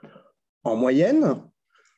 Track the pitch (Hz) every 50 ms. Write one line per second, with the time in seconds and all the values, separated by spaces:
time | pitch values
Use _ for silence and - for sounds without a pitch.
0 | - - - - - _ _ _ _ _ _ _ - 131 113 110 123 127 131 139
1 | 170 214 277 320 302 175 131 - - - _ _ _ _ _ _ _ _ _